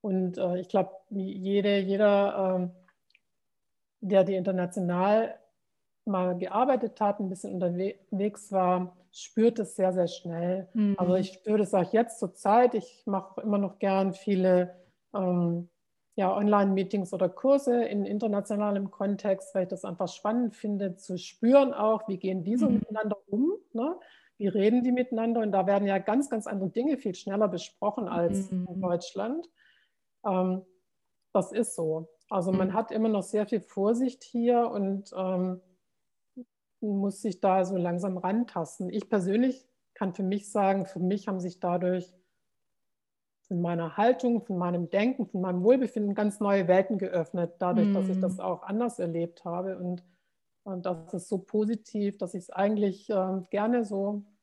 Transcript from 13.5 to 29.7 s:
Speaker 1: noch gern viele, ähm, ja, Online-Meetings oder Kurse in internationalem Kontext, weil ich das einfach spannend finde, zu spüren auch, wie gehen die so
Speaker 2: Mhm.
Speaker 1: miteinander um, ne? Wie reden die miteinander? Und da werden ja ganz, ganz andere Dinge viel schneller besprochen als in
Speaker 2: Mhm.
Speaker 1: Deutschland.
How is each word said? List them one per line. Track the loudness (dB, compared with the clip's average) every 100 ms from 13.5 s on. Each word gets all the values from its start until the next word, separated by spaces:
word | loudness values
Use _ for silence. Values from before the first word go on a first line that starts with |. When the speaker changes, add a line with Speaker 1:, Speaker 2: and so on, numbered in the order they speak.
| 0
Speaker 1:
noch | 0 -2
gern | 0 2 0
viele, | -2 0 2 6 4 2 -6 _ _ _
ähm, | -4 0 2 0 -2 -6 _ _ _ _ -2
ja, | 0 2
Online-Meetings | 4 6 6 2 0 -2 -4
oder | -2 -2
Kurse | 0 2 4 4 0
in | 0 -2 -2
internationalem | -2 -2 -2 -2 -2 0 -2 -4
Kontext, | -4 -4 -2 -2 -2 -2
weil | -4
ich | -4
das | -6
einfach | -8 -6 -6
spannend | -4 -2 0 -2 -4
finde, | -6 -2 -4 -6
zu | -8 -8
spüren | -8 -2 6 8 6
auch, | 2 0 0 -2
wie | -6
gehen | -4 -4
die | -2 2
so | 4
Speaker 2:
Mhm. | 2
Speaker 1:
miteinander | 0 -4 -4 -4 _
um, | 0 0 0 _
ne? | -4 -4 -6 -12 -20 _ _
Wie | -2
reden | 2 4 4
die | 2
miteinander? | 0 0 -2 0 0
Und | 2
da | 2 2
werden | 2 2
ja | 0
ganz, | 2 0 0
ganz | -4 -4
andere | -4 -4
Dinge | -2 -2 0
viel | -4
schneller | -6 -4 0 0
besprochen | -2 -10 _ -4 -4 -4
als | 0 0 0 -2 -4 -4
in | -4
Speaker 2:
Mhm. |
Speaker 1:
Deutschland. | -2 -2 -4 -6 -4 -6 -8 _ _